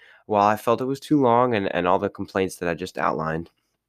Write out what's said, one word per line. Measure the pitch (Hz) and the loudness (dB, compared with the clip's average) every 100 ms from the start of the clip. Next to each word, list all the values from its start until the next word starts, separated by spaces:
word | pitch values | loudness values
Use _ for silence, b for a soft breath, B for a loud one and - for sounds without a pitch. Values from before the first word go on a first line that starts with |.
| b b - | b b -2
while | 104 101 | 2 4
I | 107 | 2
felt | - 117 | 0 0
it | 127 | -2
was | 135 | -6
too | - 151 | 0 2
long | 123 120 123 | 4 4 2
and, | 110 98 87 | 0 -2 0
and | 90 | 2
all | 95 | 2
the | 98 | 0
complaints | - 95 101 92 - | -6 -6 -2 -4 -4
that | 87 | -6
I | 82 | -6
just | 90 - | -8 -4
outlined, | 85 67 80 82 85 _ _ _ | -4 -2 -4 -6 -8 _ _ _